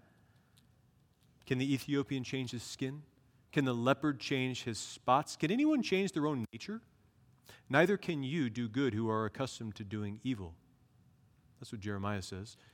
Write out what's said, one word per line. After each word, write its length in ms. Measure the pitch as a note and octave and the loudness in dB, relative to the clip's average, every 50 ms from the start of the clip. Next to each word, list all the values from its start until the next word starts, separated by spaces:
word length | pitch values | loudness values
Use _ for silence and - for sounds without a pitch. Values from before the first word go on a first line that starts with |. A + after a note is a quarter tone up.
| - _ _ _ _ _ _ _ _ _ _ - _ _ _ _ _ _ _ _ _ _ _ _ _ _ _ _ - | -20 _ _ _ _ _ _ _ _ _ _ -20 _ _ _ _ _ _ _ _ _ _ _ _ _ _ _ _ -6
Can 120 | - C3+ B2+ | -4 0 0
the 140 | C3 C#3 C#3 | 2 2 2
Ethiopian 520 | B2+ - - C#3+ C#3 C3+ - C#3 C3+ B2 | 0 0 0 0 0 0 0 -2 -4 -4
change 260 | - - C3 C3 A#2 | -4 -4 -4 -4 -4
his 120 | - A#2+ - | -6 -8 -8
skin? 400 | - - - C3+ C3 C#3 D3+ D3 - _ _ _ _ _ _ _ _ - | -10 -8 -6 -6 -6 -6 -8 -14 -18 _ _ _ _ _ _ _ _ 2
Can 120 | D#3 C#3 | 2 4
the 100 | C3 B2 | 4 4
leopard 460 | A#2 A#2 B2+ C#3+ - - D3+ C#3+ B2 | 4 6 4 4 6 4 0 0 0
change 440 | - - C#3+ C3 B2+ B2+ B2+ - - | -2 0 0 2 2 0 -2 -4 -4
his 140 | B2 A2 - | -6 -6 -6
spots? 580 | - - - - - - B2+ C#3 E3 - - | -8 -10 -12 -6 2 4 6 6 4 2 -4
Can 140 | - - D#3 | -2 0 2
anyone 320 | G3+ B3 D4 D#4 D#4 C4+ G#3+ | 2 4 4 4 4 2 2
change 300 | - F#3+ F#3+ G3 F#3 - | 2 2 2 2 2 0
their 140 | E3 C#3+ | 0 2
own 180 | D3+ D3+ B2+ A2 - - | 2 2 0 -2 -4 -6
nature? 300 | A2 - - G#3 A3+ - - _ _ _ _ _ _ _ _ _ _ _ - - - - _ | -10 -10 -10 -10 -10 -12 -16 _ _ _ _ _ _ _ _ _ _ _ -20 -20 -20 -8 _
"Neither 260 | B2+ C#3+ E3+ F#3 G#3 | 4 4 6 6 4
can 260 | F#3+ - - E3+ D3 C3+ | 0 0 -4 -4 -2 -2
you 280 | C3 D3+ F3 C#3 A#2+ | -2 0 0 0 0
do 180 | G#2+ A#2+ A#2+ A2 | -2 -2 -4 -2
good 240 | G#2 C3 C#3+ C3 G#2 | 0 0 0 2 2
who 160 | G#2+ A2+ A2 | 2 0 2
are 160 | A2 A2 A2 | 2 2 0
accustomed 520 | G#2 - - C3+ A#2+ - - A#2 A2 G2+ | 0 -2 -4 -6 -6 -6 -8 -10 -10 -8
to 80 | - A2 | -10 -8
doing 360 | G2 G#2 G#2+ G#2 G2+ G#2 A2 - | -6 -4 -4 -4 -4 -6 -6 -4
evil." 320 | B2+ C3 G#2 F#2 E2+ D#2+ - - - _ _ _ _ _ _ _ - _ _ _ _ _ _ _ - - - | -4 -4 -4 -4 -10 -12 -16 -20 -20 _ _ _ _ _ _ _ -20 _ _ _ _ _ _ _ -20 -20 -18
That's 140 | B2 - - | -14 -12 -12
what 80 | A2 | -8
Jeremiah 400 | F#2+ G#2 G#2 G2 G2 G2+ G#2 G2+ | -4 -4 -2 0 0 0 -2 -2
says. 380 | F#2 - G2 F#2 G2+ A2+ - - - - | -4 -6 -8 -8 -10 -12 -14 -20 -20 -20